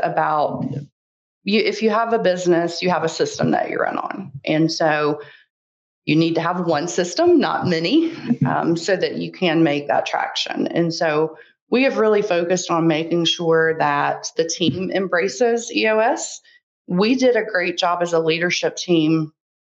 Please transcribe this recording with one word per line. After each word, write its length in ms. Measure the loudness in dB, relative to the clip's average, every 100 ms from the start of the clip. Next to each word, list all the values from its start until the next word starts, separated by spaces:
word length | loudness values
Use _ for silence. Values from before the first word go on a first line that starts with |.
about 640 | 0 0 0 0 0 -2 -6 -8 -10 _ _ _ _ _
you. 160 | -2 0
If 220 | 0 0
you 80 | 0
have 220 | 0 0
a 40 | 2
business, 640 | 2 2 2 2 2 -2
you 80 | -2
have 140 | 0
a 40 | -2
system 420 | -2 -4 -2 -2
that 180 | 0 -2
you 60 | -2
run 200 | -4 -4
on. 340 | -6 -10 -12 -10
And 280 | -2 0 0
so 480 | 0 0 0 0 -4 -10 -20 _ _ _ _ _ _ 0
you 100 | 2
need 180 | 2 0
to 40 |
have 260 | -2 -2 0
one 220 | 0 0
system, 500 | -2 -2 2 4 4
not 280 | 4 0 0
many, 480 | 0 2 2 2 -4 -4 0 2
um, 280 | 2 0
so 220 | 0 0 0
that 200 | 0 -4
you 140 | -8
can 320 | -2 0 4
make 240 | 4 2 0
that 180 | -2 0
traction. 600 | -4 -4 -6 -6 -4 -2
And 240 | 0 -2
so 440 | 0 0 0 -2 -4 -20 _ _
we 140 | 0
have 160 | 2 2
really 240 | 2 2
focused 480 | 2 0 0 -2 0
on 180 | 0 2
making 380 | 2 0 0 0
sure 500 | 0 2 2 2 2
that 540 | 0 2 0 -2 -6 -4
the 100 | -4
team 420 | -2 -2 -2 -2
embraces 800 | -2 0 0 -2 0 0 0 -2
E 160 | -2 0
O 100 | 2
S. 420 | 2 0 -6 -14 -20 _ _ _ -4
We 280 | 0 2
did 220 | 4 2 2
a 80 |
great 320 | 0 -2 -2 -2
job 240 | 0 0
as 140 | 0
a 40 | 0
leadership 580 | 2 0 0 0 -2 -4
team 560 | 0 2 4 2 -2 -8 _ _ _